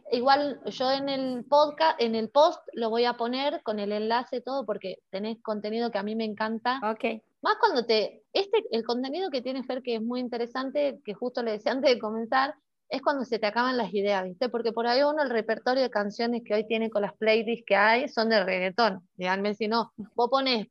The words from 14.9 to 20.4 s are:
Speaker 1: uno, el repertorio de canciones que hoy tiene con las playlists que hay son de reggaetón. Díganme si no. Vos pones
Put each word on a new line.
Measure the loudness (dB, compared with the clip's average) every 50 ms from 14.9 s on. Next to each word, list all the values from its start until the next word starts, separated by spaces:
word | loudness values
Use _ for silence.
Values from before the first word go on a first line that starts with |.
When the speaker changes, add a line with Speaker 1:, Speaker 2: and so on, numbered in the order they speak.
| 4 4
Speaker 1:
uno, | 4 2 2 2 0
el | 0
repertorio | 0 -2 0 0 -2 -2 0 0 2 2
de | 2 2
canciones | 0 0 -2 -2 -2 -2 -2 -2 -2 -2 -2
que | -2 -2
hoy | -2 0 0
tiene | -2 -2 -2 0
con | 0 -2
las | -2 -2 -4
playlists | -2 2 4 4 4 2 0 -4 -4 0
que | 2 4
hay | 6 6 6 6 4 2 -2
son | -2 0 2 4
de | 4 2 2
reggaetón. | 2 0 0 -2 -2 2 2 2 2 2 -2 -10 _ _
Díganme | -6 -2 -2 0 0 0 -2 -2
si | -2 -2 0
no. | 0 0 0 -2 _ -16 -16 -10 -2
Vos | 0 0 2
pones | 2 2